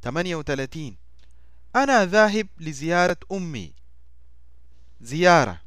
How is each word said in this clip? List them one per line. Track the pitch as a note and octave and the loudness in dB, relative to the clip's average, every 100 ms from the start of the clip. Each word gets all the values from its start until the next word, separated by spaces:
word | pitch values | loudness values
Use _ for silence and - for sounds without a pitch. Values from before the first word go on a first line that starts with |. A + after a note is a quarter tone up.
ثمانية | B2 C#3+ F3+ E3+ | -4 -4 -2 -4
وثلاثين، | D3+ C#3 C3+ D#3+ D3+ G2 - - - - - - - A#3+ | -2 -2 -4 -6 -10 -12 -16 -16 -16 -16 -16 -16 -4 0
أنا | C#4 B3+ F#3 | 4 6 6
ذاهب | G3+ G#3+ G#3 G#3 - | 6 6 4 -4 -8
لزيارة | D#3 C#3+ D#3 F3 F3+ F3 - | -10 -6 0 4 4 2 -4
أمي. | G3 F3 C#3 E2 - - - - - - - - - - - - - | -6 -6 -6 -10 -14 -16 -16 -16 -16 -16 -16 -16 -16 -16 -16 -16 -16
زيارة. | A#2 C#3+ F3+ E3+ A#2+ F2 | -8 4 8 8 6 -2